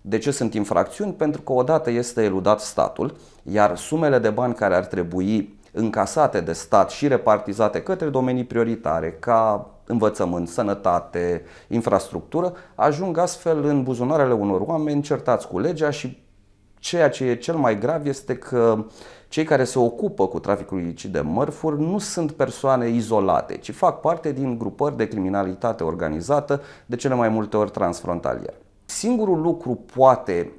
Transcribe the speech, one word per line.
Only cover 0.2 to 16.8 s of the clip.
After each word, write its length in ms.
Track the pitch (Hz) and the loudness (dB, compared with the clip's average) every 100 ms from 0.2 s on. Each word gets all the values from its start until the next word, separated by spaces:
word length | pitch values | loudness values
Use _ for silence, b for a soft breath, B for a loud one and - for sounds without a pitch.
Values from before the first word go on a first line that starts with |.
| 143 | 0
sunt 240 | 139 120 | -2 -2
infracțiuni? 580 | 110 104 87 87 - 208 | -2 0 2 0 -2 -6
Pentru 280 | - 151 147 | -2 -2 -2
că 120 | - | -2
odată 380 | 127 131 160 - | 0 2 2 2
este 320 | 117 120 - | -2 -2 0
eludat 380 | 107 95 92 104 | 0 2 2 2
statul, 560 | - - 62 - - - B B | 0 0 0 0 -6 -6 B B
iar 340 | - 101 104 - | -4 2 4 2
sumele 420 | - 156 156 131 | -4 0 4 4
de 120 | 110 | 2
bani 240 | 107 123 | 0 -2
care 200 | 113 104 | 0 2
ar 100 | 90 | 2
trebui 760 | 95 98 87 90 95 110 - - - | 0 -4 -4 -2 0 0 -2 -10 -14
încasate 680 | - 113 107 101 - 143 101 | -4 -2 0 0 2 2 2
de 120 | 82 | -2
stat 380 | 82 - 107 92 | -6 2 4 4
și 180 | - 143 | 2 0
repartizate 720 | 127 - 107 - 98 107 - | 2 4 2 2 0 0 0
către 260 | - 185 160 | -4 -4 -2
domenii 360 | 131 127 127 | 0 0 -2
prioritare, 720 | 123 117 117 113 76 80 80 82 | -2 0 0 0 -2 -2 -2 -6
ca 500 | - 113 110 104 - - | 2 4 4 0 -4 -18
învățământ, 640 | - 117 107 104 90 87 87 | -4 2 2 2 -2 -2 -4
sănătate, 920 | - 107 101 95 87 - 90 87 85 B B B | -2 -2 0 2 0 0 -4 -2 -2 B B B
infrastructură, 840 | 117 113 98 - - - 160 180 175 B | -2 2 0 0 -10 -6 -4 -4 -6 B
ajung 440 | - 131 143 190 160 | 0 0 0 -2 -2
astfel 460 | 175 - - 156 | -2 -2 -2 0
în 180 | 147 143 | 2 0
buzunarele 500 | 131 120 123 156 135 | 0 -2 0 2 4
unor 280 | 117 101 95 | 2 2 0
oameni 420 | 107 165 151 147 | 0 -2 0 -2
certați 460 | 143 135 - 117 - | 0 -2 0 0 0
cu 100 | 90 | -4
legea 320 | 131 165 151 | -2 0 -2
și 360 | 147 - - _ _ _ _ _ | -2 -8 -12 _ _ _ _ _
ceea 320 | _ | _